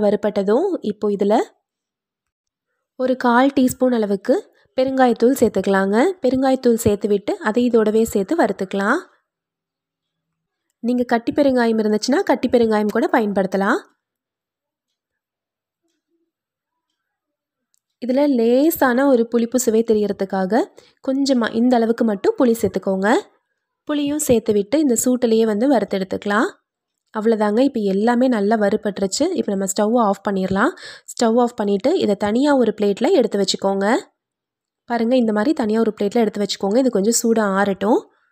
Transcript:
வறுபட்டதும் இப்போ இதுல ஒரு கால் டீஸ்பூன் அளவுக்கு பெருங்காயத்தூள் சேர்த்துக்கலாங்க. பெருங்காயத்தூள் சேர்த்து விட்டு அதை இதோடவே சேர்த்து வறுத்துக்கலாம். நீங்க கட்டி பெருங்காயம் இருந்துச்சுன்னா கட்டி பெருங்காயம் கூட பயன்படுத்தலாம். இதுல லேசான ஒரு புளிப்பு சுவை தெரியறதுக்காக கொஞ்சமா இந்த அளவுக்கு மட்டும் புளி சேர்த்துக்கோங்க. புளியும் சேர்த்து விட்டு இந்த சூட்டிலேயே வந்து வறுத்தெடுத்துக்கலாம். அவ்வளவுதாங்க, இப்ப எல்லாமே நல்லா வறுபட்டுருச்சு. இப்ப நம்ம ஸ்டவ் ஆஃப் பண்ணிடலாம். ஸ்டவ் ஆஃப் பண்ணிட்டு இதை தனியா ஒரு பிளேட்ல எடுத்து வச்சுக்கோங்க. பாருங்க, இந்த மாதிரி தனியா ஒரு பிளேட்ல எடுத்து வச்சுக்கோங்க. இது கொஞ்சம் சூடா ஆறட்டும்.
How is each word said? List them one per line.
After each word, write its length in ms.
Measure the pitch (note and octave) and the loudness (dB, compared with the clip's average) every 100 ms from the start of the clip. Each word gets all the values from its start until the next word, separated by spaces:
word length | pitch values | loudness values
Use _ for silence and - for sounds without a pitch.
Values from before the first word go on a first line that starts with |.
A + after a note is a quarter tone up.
வறுபட்டதும் 640 | G#3 G#3 G#3+ G3 G3 A3+ G4 D#4+ - | 2 0 -2 -2 0 0 0 -4 -6
இப்போ 180 | G3+ G#3 G3+ | -6 -4 -2
இதுல 200 | G3+ A3+ G#4+ _ _ _ _ _ _ _ _ _ _ _ _ _ _ - | 2 0 0 _ _ _ _ _ _ _ _ _ _ _ _ _ _ -6
ஒரு 100 | B3+ B3+ | -4 0
கால் 300 | B3 A#3 C4+ C4+ | 2 4 4 2
டீஸ்பூன் 380 | B3+ - B3+ A#3+ | 0 2 0 0
அளவுக்கு 360 | G#3 G3 - D#4+ - _ _ - | 0 -2 0 -2 -2 _ _ -4
பெருங்காயத்தூள் 600 | C4 C4 B3+ A3+ A#3 C4+ | -2 2 2 4 2 2
சேர்த்துக்கலாங்க. 540 | A3 G3 F#3+ G3 G3 G#3 E4 F#4 B3+ | 0 0 0 0 2 2 0 0 -2
பெருங்காயத்தூள் 580 | C4 C4+ C4 B3 A3+ A3 | 0 0 0 2 2 0
சேர்த்து 240 | G3+ G#3+ | 0 0
விட்டு 220 | G3+ G3+ G4+ C4+ | -2 -2 -6 -2
அதை 120 | G#3+ B3 | 0 2
இதோடவே 340 | A3+ G#3+ G#3+ A3+ | 2 2 0 0
சேர்த்து 220 | G#3+ F#3+ E4 | -2 -2 0
வறுத்துக்கலாம். 600 | B3+ - F#3+ G3 G3 D4+ - _ _ _ _ _ _ _ _ _ _ _ _ _ _ _ _ _ A#3 | -2 -2 -6 -4 -2 -2 -6 _ _ _ _ _ _ _ _ _ _ _ _ _ _ _ _ _ -4
நீங்க 160 | B3 A#3+ | -2 -2
கட்டி 200 | A#3 A#3 C#4+ | -2 -2 0
பெருங்காயம் 420 | C#4+ B3+ A#3 A3 G#3+ | 2 2 2 0 0
இருந்துச்சுன்னா 360 | G#3+ - D4 G4 | 0 0 0 0
கட்டி 180 | C#4 B3 B3 | 0 2 2
பெருங்காயம் 360 | A3+ G#3+ G#3 A3 | 2 0 0 -2
கூட 120 | D#4+ C#4+ | 0 0
பயன்படுத்தலாம். 680 | G#3 G3 F#3 F#3+ G3 E4 - _ _ _ _ _ _ _ _ _ _ _ _ _ _ _ _ _ _ _ E4 D#4 _ E4+ E4+ _ _ _ _ _ _ _ _ _ _ _ _ _ _ _ _ _ A#3+ | 0 -2 -2 -2 -2 -2 -6 _ _ _ _ _ _ _ _ _ _ _ _ _ _ _ _ _ _ _ _ _ _ _ _ _ _ _ _ _ _ _ _ _ _ _ _ _ _ _ _ _ -4
இதுல 240 | B3+ D4 B3+ | 0 2 2
லேசான 680 | A3+ B3 D4+ - C4+ A#3+ C#4 B3 | 2 2 2 2 0 2 2 2
ஒரு 100 | A#3 | 2
புளிப்பு 260 | A#3+ A#3 B3+ A#3+ | -2 -2 -2 0
சுவை 180 | A3 A3+ | 0 2
தெரியறதுக்காக 680 | G#3+ G#3 G3 G3 F#3+ F#3 A3 G4 - _ _ - | 0 0 -4 -4 -4 0 0 -2 -8 _ _ -6
கொஞ்சமா 400 | C4+ C#4 B3+ A3+ A3+ | -2 0 0 0 0
இந்த 120 | B3 B3 | 2 2
அளவுக்கு 240 | A3+ A#3 A#3 | 0 0 -2
மட்டும் 260 | G3+ F#4 A4+ | 0 -2 0
புளி 140 | C4 A3+ | 0 2
சேர்த்துக்கோங்க. 460 | G3 F#3+ G3 F#3+ G3 D#4 - _ _ _ _ _ - | -2 -2 -4 -2 0 0 -2 _ _ _ _ _ -8
புளியும் 360 | D4 C#4+ D4 - | -4 -4 -2 0
சேர்த்து 260 | A#3 A3 G#3 | 0 2 -2
விட்டு 220 | G3 D4 | 0 0
இந்த 120 | D4+ A3+ | 0 0
சூட்டிலேயே 420 | B3+ B3+ B3 A3 A3+ | 0 0 0 2 0
வந்து 140 | G#3 C4 | 0 0
வறுத்தெடுத்துக்கலாம். 760 | B3+ G3+ G3 F#3+ F#3+ G#3 G#3 F4 - _ _ _ _ _ A3 | 0 0 -4 -6 -6 -2 0 -2 -4 _ _ _ _ _ -4
அவ்வளவுதாங்க, 420 | G#3+ A3 G#3+ G#3 C4+ | 0 0 0 2 0
இப்ப 120 | A#3+ G3+ | 0 -2
எல்லாமே 340 | F#3+ A3 A#3+ C4 A#3 | 0 0 2 2 0
நல்லா 200 | G3+ A3+ | 0 0
வறுபட்டுருச்சு. 600 | G3+ G#3 G#3 G3 G3 - D#4+ E4 | 0 -2 -4 -4 -4 -2 -2 -2
இப்ப 100 | A3 | -4
நம்ம 140 | G3 F#3+ | -4 -4
ஸ்டவ் 240 | - G#3+ B3 | -2 0 2
ஆஃப் 180 | G#3+ G3+ - | 0 0 -2
பண்ணிடலாம். 460 | G3 F#3 F#3+ B3+ - - - - | -2 -2 0 -2 -2 -12 -20 -18
ஸ்டவ் 260 | - A#3 A3+ | -2 0 2
ஆஃப் 120 | A#3+ A#3+ | 0 -2
பண்ணிட்டு 320 | G#3 G3+ C4 F4+ | -2 -2 0 0
இதை 120 | A3 G3+ G#3 | 0 -2 -2
தனியா 260 | A3+ D4 C#4 | 0 2 2
ஒரு 120 | A3 G#3 | 0 0
பிளேட்ல 300 | G#3 G3 C4 F#4 | -2 0 2 2
எடுத்து 200 | G#3 G3+ | 2 0
வச்சுக்கோங்க. 440 | F#3+ - G3 G3 G3 B3 - _ _ _ _ _ _ _ - | -2 -2 -2 -2 0 -2 -4 _ _ _ _ _ _ _ -8
பாருங்க, 260 | A#3+ A3+ C4 | -4 0 0
இந்த 120 | A3+ G#3 | 0 0
மாதிரி 160 | A3+ D#4 | 0 -2
தனியா 180 | A3 A3 A3 | -2 0 -2
ஒரு 80 | G#3 | -2
பிளேட்ல 260 | G#3 A#3 G#3+ | -2 0 -2
எடுத்து 180 | G3+ | -2
வச்சுக்கோங்க. 340 | G3+ - G3 A3 | -6 -4 -2 0
இது 80 | C4 G#3 | 0 0
கொஞ்சம் 200 | G3 A#3 | 0 0
சூடா 260 | A#3 A3+ G#3 F#3+ | 0 0 0 0
ஆறட்டும். 380 | G3+ F#3+ G3 D#4 - _ _ | -2 -2 0 0 -2 _ _